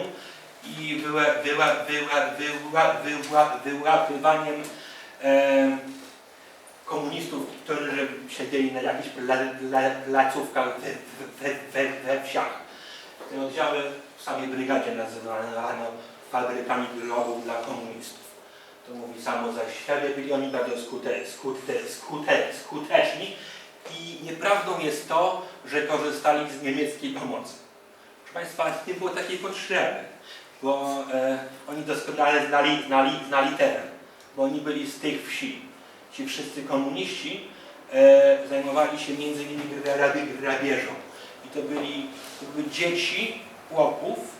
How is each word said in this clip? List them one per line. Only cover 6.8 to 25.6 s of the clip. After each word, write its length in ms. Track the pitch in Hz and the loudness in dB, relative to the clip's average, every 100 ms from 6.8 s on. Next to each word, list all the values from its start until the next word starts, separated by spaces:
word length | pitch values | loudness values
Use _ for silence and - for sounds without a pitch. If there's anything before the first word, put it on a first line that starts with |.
| - | -6
komunistów, 640 | 147 147 135 - 143 - - | -4 -2 -4 -6 -6 -8 -10
którzy 440 | - 147 143 139 135 - - | -4 -2 -2 -2 -2 -4 -10
siedzieli 420 | - 131 139 131 | -8 -2 2 2
na 100 | 127 | 2
jakichś 280 | 123 - - | 0 -2 -4
pla-, 280 | 135 127 131 135 - 131 | -6 0 2 0 -4 0
pla-, 200 | 131 135 135 135 | 2 2 0 2
placówkach 760 | 135 135 - 131 139 127 - | 4 4 2 -2 -2 -2 -2
we, 100 | 135 - - - 135 - | -8 -10 -12 -14 -14 -8
we, 140 | 139 135 - | -6 -6 -4
we, 160 | 135 135 135 131 | -2 -2 -2 -2
we 220 | 135 - | -2 -2
wsiach. 360 | - - - - - - - - - - | -2 -2 -6 -14 -18 -18 -18 -18 -16 -10
Te 120 | 135 | -6
oddziały 400 | 135 131 143 147 143 139 - - | -6 -2 0 0 -4 -8 -14 -14
w 60 | |
samej 240 | - 135 131 | -8 -6 -4
brygadzie 480 | 131 127 135 120 113 | -4 0 0 0 -4
nazywano 880 | 110 113 113 113 113 - - 117 117 - - - - | -6 -8 -6 -6 -4 -4 -4 -4 -6 -8 -14 -20 -4
fabrykami 560 | 127 120 123 123 123 120 120 | -2 0 -2 -2 -2 -2 -6
wyrobów 480 | 120 123 120 120 | -4 -2 -2 -2
dla 100 | 117 | -4
komunistów. 720 | 117 127 123 117 110 - - - - - - - - - | -6 -4 -8 -8 -12 -14 -16 -18 -20 -20 -20 -20 -20 -16
To 60 | |
mówi 280 | 120 120 117 | -12 -12 -8
samo 320 | - 120 117 | -4 -2 -2
za 80 | 117 - - - | -4 -6 -6 -2
siebie, 220 | 143 139 139 | 0 0 -2
byli 180 | 135 | 0
oni 140 | 139 135 | 0 0
bardzo 280 | 131 120 120 | -2 -2 -2
skute-, 500 | - 127 135 - - | -6 -6 -2 -4 -4
skute-, 600 | - 139 127 - - - | -8 -6 -6 -4 -4 -4
skute-, 640 | - - 147 151 - - - | -8 -8 -6 4 4 4 -4
skuteczni 720 | - - - 160 156 - 196 - - - - - - 165 | -8 -8 2 4 4 2 -6 -10 -14 -16 -18 -18 -16 -12
i 240 | 170 165 | -12 -12
nieprawdą 560 | 160 165 190 202 185 170 | -10 -2 4 4 4 -2
jest 300 | 156 143 - | -2 -2 0
to, 360 | 165 185 185 - - | 4 4 2 -6 -14